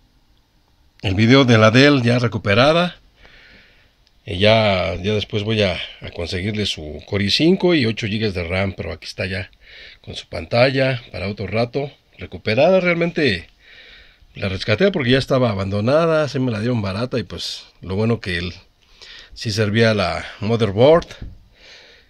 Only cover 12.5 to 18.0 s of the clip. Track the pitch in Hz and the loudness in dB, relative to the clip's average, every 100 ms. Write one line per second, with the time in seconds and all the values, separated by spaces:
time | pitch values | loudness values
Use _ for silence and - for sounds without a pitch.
12.5 | 113 160 190 175 170 170 170 139 90 - | 2 4 4 2 0 -2 0 0 -2 -6
13.5 | _ _ - - - - _ _ - 101 | _ _ -20 -20 -20 -20 _ _ -8 -6
14.5 | 92 - 110 196 185 120 131 - 131 123 | -6 -2 0 0 0 2 0 2 0 0
15.5 | 95 98 101 113 151 165 156 147 135 127 | -2 -4 -2 0 2 2 0 -2 -2 -2
16.5 | 104 117 120 98 98 127 123 87 82 - | -2 -2 -2 -2 -4 -4 -6 -6 -10 -10
17.5 | - - _ 82 95 | -12 -16 _ -8 -2